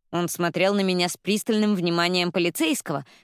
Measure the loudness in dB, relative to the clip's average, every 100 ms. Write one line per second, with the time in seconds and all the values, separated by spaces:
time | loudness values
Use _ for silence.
0 | _ -4 -4 -2 -2 0 2 2 2 2
1 | 0 -4 -2 -2 0 0 2 2 0 2
2 | 2 2 0 0 -2 0 -2 -2 -4 -6
3 | -8 -20